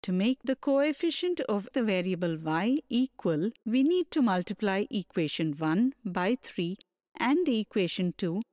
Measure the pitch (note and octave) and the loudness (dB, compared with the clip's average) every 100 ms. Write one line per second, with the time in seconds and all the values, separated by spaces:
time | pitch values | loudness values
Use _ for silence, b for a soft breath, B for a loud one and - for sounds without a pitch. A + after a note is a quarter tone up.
0 | - F3+ G#3 C4 - C4 - C#4 D4 D4 | -2 0 2 0 -2 -2 2 2 2 0
1 | E4+ - F4+ F4 - G3+ F#3+ C#4 A3 F#3 | -2 0 -2 -2 0 -2 -2 -2 0 0
2 | F3+ F3+ F3 D#3+ D#3+ D#3+ G#3 C#4 - A#3 | 0 -2 -2 -2 -2 0 2 0 0 0
3 | C4 - F#3+ D#3 G3 - - B3 C#4 F4+ | 0 -2 -2 0 -2 -4 -2 2 2 2
4 | E4+ D#4+ A#3 F#3 F3+ G#3 G#3 F#3+ G#3 G#3 | 0 0 2 2 -2 -4 -2 -2 -2 -4
5 | F3 - D#3 - D#3+ D3 D#3 E3+ B3+ - | -4 -4 -2 -2 -4 -2 0 2 2 0
6 | F#3+ F3+ F#3 B3+ - - E3+ F#3+ _ _ | -6 -2 -2 -2 -4 -4 -4 -6 _ _
7 | _ - A3+ D4+ E4 A3+ G#3 G#3+ F3 - | _ -4 2 2 2 0 0 -2 -2 0
8 | F3+ - F3 F3+ - | -2 -2 -4 -4 -6